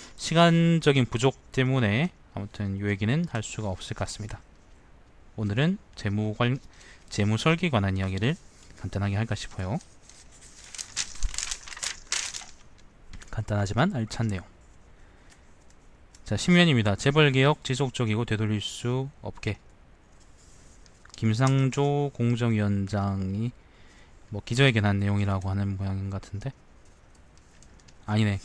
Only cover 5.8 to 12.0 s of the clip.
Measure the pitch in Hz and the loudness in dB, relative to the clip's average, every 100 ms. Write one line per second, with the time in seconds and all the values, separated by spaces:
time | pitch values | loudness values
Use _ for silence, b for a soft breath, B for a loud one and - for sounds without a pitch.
5.8 | - - 107 104 107 104 120 139 - B | -8 -8 -4 -2 -2 0 0 -2 -8 B
6.8 | B B B - 101 110 160 165 175 117 | B B B -2 0 2 2 0 0 0
7.8 | 98 95 95 95 117 175 - - - - | 0 0 -2 -2 -2 -4 -10 -20 -20 -12
8.8 | - 98 101 98 113 104 - - 92 151 | -8 -4 -2 -2 -2 -6 -8 -8 -6 -6
9.8 | - - - - - - - - - - | -8 -20 -20 -20 -20 -20 -20 -20 -18 -14
10.8 | - - - - - - - - - - | -12 -10 -8 -2 -2 -2 -8 -8 -12 -10
11.8 | - - | -10 -10